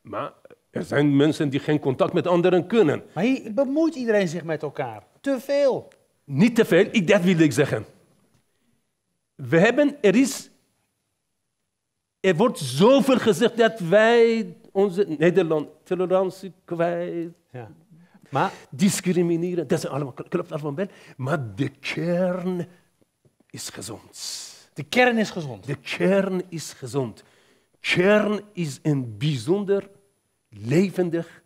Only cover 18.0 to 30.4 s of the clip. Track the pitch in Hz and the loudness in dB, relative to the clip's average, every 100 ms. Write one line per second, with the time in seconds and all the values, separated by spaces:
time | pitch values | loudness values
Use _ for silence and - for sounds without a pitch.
18 | _ _ _ 131 185 - - 127 190 - | _ _ _ -4 -4 -6 -18 0 0 0
19 | 180 170 170 165 180 175 139 165 165 139 | -2 0 0 -2 -2 -4 -2 -4 -4 -6
20 | 139 - - 175 170 160 151 143 190 - | -8 -12 -8 -8 -6 -8 -8 -8 -8 -10
21 | - - 131 156 117 98 131 - - - | -20 -10 -6 -4 -6 -6 -6 -6 -10 -6
22 | 165 175 185 180 180 180 160 _ _ _ | -4 -2 -2 -4 -6 -6 -8 _ _ _
23 | _ _ _ _ _ 127 - - 98 98 | _ _ _ _ _ -16 -14 -14 -14 -16
24 | - - - - - - _ - 143 233 | -18 -16 -12 -12 -14 -20 _ -16 -4 2
25 | 254 233 208 185 147 107 113 139 - - | 2 2 -2 -4 -10 -10 -10 -10 -10 -2
26 | 175 196 196 185 - 165 - - 127 135 | 2 2 0 -4 -6 -12 -12 -14 -6 -4
27 | 120 - _ _ _ _ _ _ - 156 | -6 -8 _ _ _ _ _ _ -4 0
28 | 185 208 208 208 - - 160 131 156 139 | 4 4 2 -4 -8 -8 -6 -4 -2 -2
29 | 123 104 143 135 110 196 190 196 - _ | -4 -4 -2 -2 -2 -2 0 -4 -4 _
30 | _ _ _ _ | _ _ _ _